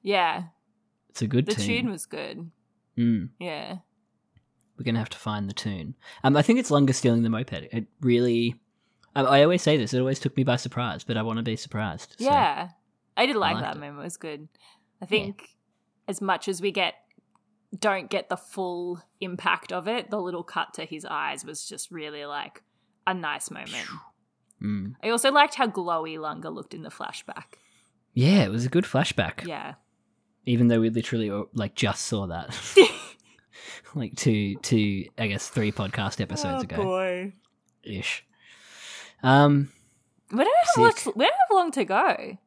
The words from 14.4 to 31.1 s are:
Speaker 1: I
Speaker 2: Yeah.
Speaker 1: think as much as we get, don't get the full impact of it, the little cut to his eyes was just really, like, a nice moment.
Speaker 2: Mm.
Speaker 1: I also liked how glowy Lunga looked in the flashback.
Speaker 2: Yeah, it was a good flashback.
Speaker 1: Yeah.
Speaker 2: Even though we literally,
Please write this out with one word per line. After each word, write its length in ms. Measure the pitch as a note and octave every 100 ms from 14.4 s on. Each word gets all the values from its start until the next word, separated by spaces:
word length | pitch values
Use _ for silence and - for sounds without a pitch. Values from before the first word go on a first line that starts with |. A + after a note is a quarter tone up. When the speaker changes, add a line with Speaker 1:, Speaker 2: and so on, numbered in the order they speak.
| D#3 _ _ _ _ _
Speaker 1:
I 40 | F#3
Speaker 2:
Yeah. 20 |
Speaker 1:
think 420 | G#3+ G3+ G3+ - _ _ _ _ _ -
as 140 | F#3+
much 260 | G3 F3+ -
as 140 | F3+
we 100 | G3
get, 240 | G3 F3 - _ _ _ _ _ _ _ F#3+
don't 320 | G#3+ F#3+ D3+
get 200 | G3 -
the 80 | F3
full 640 | - - F#3 F3 F3 F3+ _ _
impact 520 | F#3 F3+ F#3 F3 -
of 160 | F3+ F3
it, 220 | A#3+ -
the 100 | G#3
little 240 | F3+ F3
cut 300 | F3 - - -
to 100 | D#3+
his 200 | D#3 -
eyes 400 | D3+ D3 C#3 -
was 220 | D#3 -
just 240 | - -
really, 340 | E3+ D3+ D3 C#3+
like, 380 | C#3+ - - _ _ _ _ -
a 80 |
nice 380 | F#3 D#3 D3 -
moment. 360 | - - B2 - - - _ _ _ _ _
Speaker 2:
Mm. 340 | - G#2 G2 B2+
Speaker 1:
I 60 | A3
also 220 | A#3 C4+
liked 240 | D4 D4 -
how 120 | B3+
glowy 500 | G3 F3 E3 D#3+ D#3
Lunga 320 | D#3 D3+ D#3+
looked 240 | D#3 C#3+
in 80 | -
the 60 | D#3
flashback. 680 | - - - - - - - _ _ _ _ _
Speaker 2:
Yeah, 300 | B2 C3+ G3 G#2
it 40 |
was 140 | A2 B2+
a 40 |
good 160 | E3 -
flashback. 600 | - C#3+ - E2 - F3
Speaker 1:
Yeah. 300 | D3+ C#3+ - _ _ _ _ _ _ -
Speaker 2:
Even 240 | A#2+ A#2+
though 100 | A#2
we 100 | A2+
literally, 400 | A2+ -